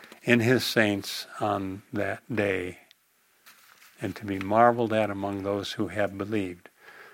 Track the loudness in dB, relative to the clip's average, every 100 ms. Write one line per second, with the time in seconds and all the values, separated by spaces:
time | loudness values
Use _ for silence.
0 | -20 -6 4 4 6 4 2 2 2 2
1 | -4 -10 -12 -4 -2 -2 -4 -8 -8 -4
2 | -4 -6 -4 -2 0 0 -4 -10 -20 -20
3 | _ _ _ _ -20 -20 -20 -20 -20 -8
4 | -8 -6 -6 -4 0 6 6 6 2 2
5 | 0 -2 -4 -4 -2 -4 -4 -4 -4 -2
6 | -2 -2 -4 -2 -4 -8 -16 _ -20 -20
7 | -20